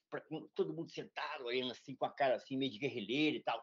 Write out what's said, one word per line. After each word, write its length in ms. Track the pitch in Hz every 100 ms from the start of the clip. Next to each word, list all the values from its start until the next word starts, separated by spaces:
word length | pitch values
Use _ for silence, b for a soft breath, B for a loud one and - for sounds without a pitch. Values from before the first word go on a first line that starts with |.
| _
pra, 120 | 143
com 260 | - 156 156 -
todo 180 | 165
mundo 160 | 156 160
sentado, 540 | - - - 151 151
olhando 300 | 120 127 127
assim, 200 | 113 -
com 120 | 127 143
a 40 |
cara 260 | - 139 110
assim, 200 | - 135
meio 160 | 135
de 80 | 104
guerrilheiro 560 | 139 117 98 139 151 120
e 60 |
tal, 200 | - 117